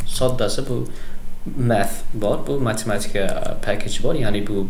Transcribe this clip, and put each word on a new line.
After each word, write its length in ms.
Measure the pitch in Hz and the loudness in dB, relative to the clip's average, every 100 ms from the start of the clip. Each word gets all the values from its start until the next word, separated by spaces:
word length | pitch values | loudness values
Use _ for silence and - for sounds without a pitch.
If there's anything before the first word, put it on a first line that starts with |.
| - - | 0 2
soddasi 440 | 127 120 107 - 135 | 2 2 0 0 -2
bu 100 | 123 123 - - - - - - 135 123 | -2 -4 -4 -2 -2 -2 -2 -2 -2 0
math 320 | 107 98 - - | 2 0 0 0
bor, 280 | 113 104 143 - | 0 0 0 -2
bu 100 | 143 | 0
matematika, 640 | 123 107 - 101 - 104 98 | -2 -2 -2 -2 0 0 0
a, 260 | - - - - | 0 0 0 0
package 380 | - - - | 0 0 2
bor. 120 | 123 - | 2 4
Ya'ni 260 | 110 101 92 | 2 2 0
bu 180 | 95 | -2